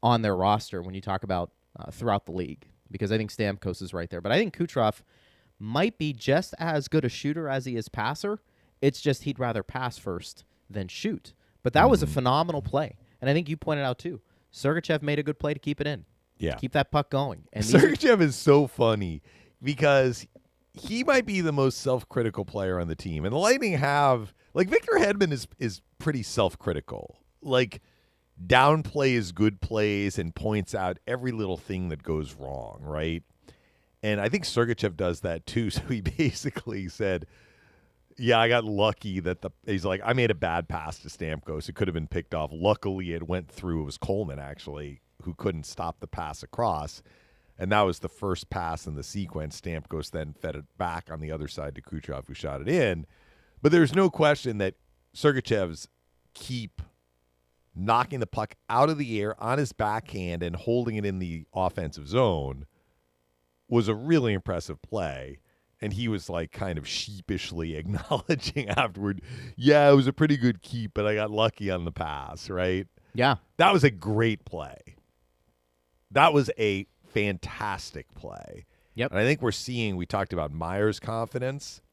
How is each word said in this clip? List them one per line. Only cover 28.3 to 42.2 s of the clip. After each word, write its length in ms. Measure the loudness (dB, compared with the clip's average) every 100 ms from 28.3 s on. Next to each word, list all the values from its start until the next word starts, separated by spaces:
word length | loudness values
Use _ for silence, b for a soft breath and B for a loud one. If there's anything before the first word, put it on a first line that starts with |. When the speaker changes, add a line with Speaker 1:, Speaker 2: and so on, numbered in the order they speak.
| _ 4
Speaker 2:
downplays 880 | 6 8 4 0 0 2 2 0
good 260 | 2 2 2
plays 580 | -4 0 0 2 0 -2
and 160 | -6
points 400 | -4 -2 -2 -2
out 240 | -4 -4 -6 -6
every 240 | -6 -4
little 240 | -4 -4 -6
thing 320 | -4 -4 -4
that 160 | -6
goes 300 | -4 -4 -4
wrong, 440 | -10 -12 -10 -12 -14
right? 420 | -8 -4 -2 -4 -8 _ b b b b b b
And 180 | -4 0
I 80 | 0
think 160 | 0
Sergachev 520 | -2 0 0 0 -2 -2
does 240 | -2 -2
that 240 | -4 -6 -4
too. 240 | -2 -2
<laughs> 80 | -4
So 20 | -4
he 120 | -4
basically 880 | -4 0 0 0 -8 -8 -10 -8 -8
said, 380 | -4 -2 -2 -4 b b b b b b b _ -6
"Yeah, 220 | 4 4
I 100 | 6
got 140 | 4
lucky 540 | 2 2 2 2 -4 -4
that 220 | -2 -4
the," 80 | -6 -12 -4
he's 180 | -2
like, 160 | 0 -2
"I 80 | 0
made 180 | 2 2
a 60 | 2
bad 320 | 0 -2 -4
pass 320 | -6 -8 -10
to 80 | -14
Stamkos. 600 | -10 -6 -6 -6 -10 -8
It 60 |
could 140 | -4 -2
have 60 |
been 120 | -2 -4
picked 260 | -6